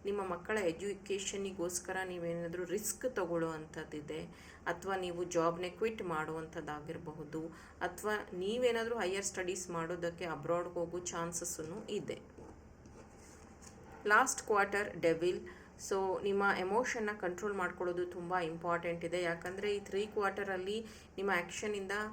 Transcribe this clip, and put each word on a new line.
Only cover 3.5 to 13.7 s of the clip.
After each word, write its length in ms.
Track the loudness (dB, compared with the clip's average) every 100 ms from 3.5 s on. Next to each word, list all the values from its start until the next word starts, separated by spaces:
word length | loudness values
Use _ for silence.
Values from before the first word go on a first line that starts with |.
| -2 -6 -8 -6 -6 -6 -6 -6 -12 -18 -6 -4
ಅಥವಾ 300 | -2 -2 0
ನೀವು 280 | 0 -2
ಜಾಬ್ನೇ 460 | 2 4 4 4 -2
ಕ್ವಿಟ್ 340 | 0 -2 0
ಮಾಡುವಂಥದ್ದಾಗಿರಬಹುದು, 1400 | -2 0 0 -4 -6 -6 -6 -6 -6 -8 -8 -10 -6 -6 -6 -8 -16 -6
ಅಥವಾ 320 | -4 -2 -2 -2 -2
ನೀವೇನಾದರೂ 640 | -4 0 4 4 4 2 0
ಹೈಯರ್ 260 | 2 0 -2
ಸ್ಟಡೀಸ್ 440 | -2 -2 -2 -2
ಮಾಡೋದಕ್ಕೆ 560 | -2 -2 -2 -2 -2 -4
ಅಬ್ರಾಡ್ಗೆ 480 | -2 2 2 2
ಹೋಗೋ 260 | -2 -2 -2
ಚಾನ್ಸಸ್ಸೂ 880 | -4 -2 -2 -2 -4 -4 -6 -6 -4
ಇದೆ. 320 | -2 -2 -6 -10 -16 -16 -16 -18 -20 -18 -18 -18 -18 -18 -18 -18 -18 -18